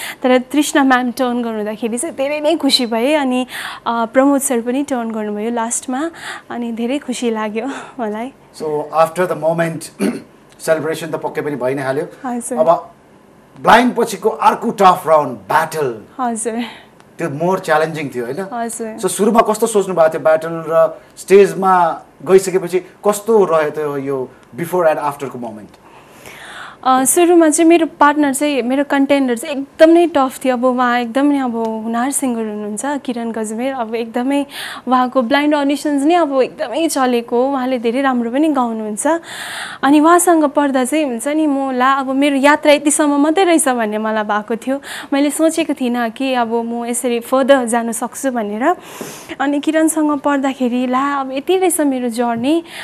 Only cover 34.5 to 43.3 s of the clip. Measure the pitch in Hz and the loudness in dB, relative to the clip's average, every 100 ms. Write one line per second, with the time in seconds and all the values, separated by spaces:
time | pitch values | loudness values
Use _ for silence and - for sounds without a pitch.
34.5 | - - - 247 254 254 262 233 285 294 | -8 -14 -8 0 2 2 0 2 2 2
35.5 | 302 277 285 302 285 294 349 294 269 220 | 2 0 0 0 0 2 2 2 0 0
36.5 | - 254 269 330 277 254 240 233 240 269 | -4 -6 -2 -2 0 0 0 0 0 0
37.5 | 269 254 254 233 254 277 247 233 262 320 | 0 -2 -2 -2 0 0 0 0 0 0
38.5 | 269 240 220 214 208 285 330 - - - | 0 -2 -4 -6 -2 -2 -2 -4 -14 -12
39.5 | - - - 269 302 320 349 359 330 294 | -12 -12 -2 4 6 6 6 4 4 4
40.5 | 294 285 262 247 302 285 233 285 311 302 | 2 0 0 0 0 -2 -4 -2 0 0
41.5 | 269 269 247 262 269 262 269 294 277 285 | 0 -2 0 0 0 0 0 2 4 4
42.5 | 302 302 294 294 320 294 285 302 | 4 4 4 2 2 2 2 2